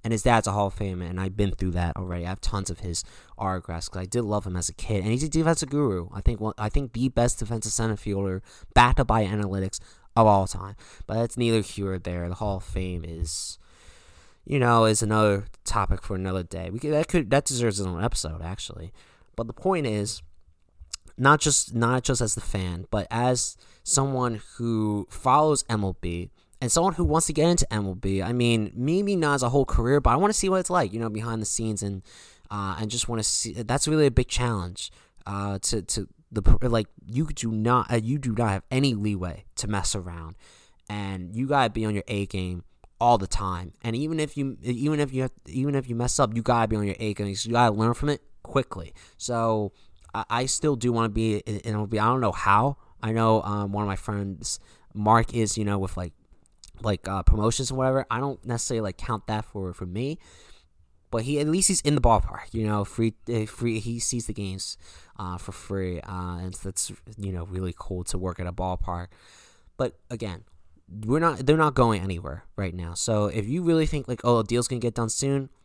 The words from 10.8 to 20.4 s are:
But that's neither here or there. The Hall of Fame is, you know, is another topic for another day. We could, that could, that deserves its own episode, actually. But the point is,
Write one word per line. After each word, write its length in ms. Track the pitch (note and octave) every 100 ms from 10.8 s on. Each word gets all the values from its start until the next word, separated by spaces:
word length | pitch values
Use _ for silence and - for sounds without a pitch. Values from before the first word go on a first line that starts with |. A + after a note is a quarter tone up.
| - - -
But 80 |
that's 220 | A2 A#2 -
neither 240 | A#2 A2+
here 320 | G2 - G2
or 40 | F#2
there. 300 | F2+ F2 F2
The 80 | F2
Hall 220 | G#2 F#2+
of 60 |
Fame 380 | - - F#2 F2
is, 540 | D#2+ E2 D#2+ - - - - - - - - - - -
you 140 | - C#3
know, 240 | B2 A#2
is 180 | A2 G#2+
another 440 | G#2+ G#2+ G#2+ G2+ - -
topic 380 | - G#2+ F#2+ F#2+
for 120 | -
another 300 | F#2+ F#2+ F#2
day. 260 | F2 E2+ F2
We 80 | G#2+
could, 140 | D3
that 160 | D3+ D#3
could, 220 | F3+ G#2+
that 160 | C#3 -
deserves 340 | B2 A#2 G2
its 80 | F#2+
own 160 | E2+
episode, 360 | A2+ - D#2 E2
actually. 500 | E2 F#2+ - - E2 - - _ -
But 140 | - A#2
the 40 |
point 340 | - F#3 F#3 C3
is, 360 | G#2 G#2 - - -